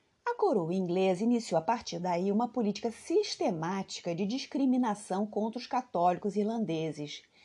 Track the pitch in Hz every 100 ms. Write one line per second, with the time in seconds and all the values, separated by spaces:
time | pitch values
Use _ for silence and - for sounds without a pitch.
0 | _ _ 480 494 415 233 160 190 180 180
1 | 190 180 226 240 226 165 160 233 - 170
2 | 180 175 190 202 233 247 208 202 233 220
3 | - 359 415 - 269 165 165 196 190 -
4 | 175 170 196 262 - 285 269 254 247 208
5 | - 185 208 214 214 240 - 233 247 175
6 | 175 175 208 202 208 233 196 160 160 151
7 | 147 - - _